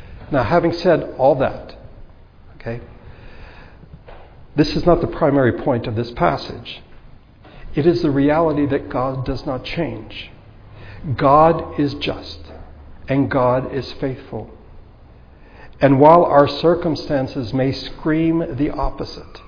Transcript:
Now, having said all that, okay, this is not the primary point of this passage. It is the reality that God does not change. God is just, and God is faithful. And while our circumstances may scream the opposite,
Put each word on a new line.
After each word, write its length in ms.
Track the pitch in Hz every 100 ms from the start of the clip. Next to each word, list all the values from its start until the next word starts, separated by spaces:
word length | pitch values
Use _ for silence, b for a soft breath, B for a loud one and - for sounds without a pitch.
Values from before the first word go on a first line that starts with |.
| B B -
Now, 120 | 139
having 300 | 110 175 170
said 420 | 170 185 151 - -
all 180 | 135 147
that, 400 | 123 - - - - - - - - - - -
okay, 260 | 113 117 - - B B B B B B B B - - - - - - - -
this 200 | - 170
is 100 | 175
not 140 | 170
the 60 | -
primary 460 | - 151 143 123
point 320 | - - 123 117
of 100 | 107
this 160 | 120
passage. 720 | - 170 139 - 110 - - - - - - - - B B B -
It 100 | 160
is 160 | 165
the 100 | 160
reality 540 | 139 143 151 165 147 139
that 240 | 143 -
God 340 | 131 131 131
does 220 | 131 135 151
not 180 | 127
change. 680 | - - 147 110 107 - - - - - - B B B 156 117
God 640 | 143 147 160 160 - -
is 140 | 143 -
just, 440 | - 101 - - - - - - - - -
and 240 | 135 123
God 420 | 139 123 127 127
is 180 | 135 123
faithful. 560 | - 139 120 - 110 - - - - - - - - - b b b b -
And 200 | 139 135
while 260 | 147 175 -
our 220 | 143 139
circumstances 1080 | - 160 170 175 143 - 143 135 147 110
may 180 | 131 135
scream 840 | 131 - - 165 156 165 165 165 123
the 120 | 147
opposite, 720 | 143 135 - - - - -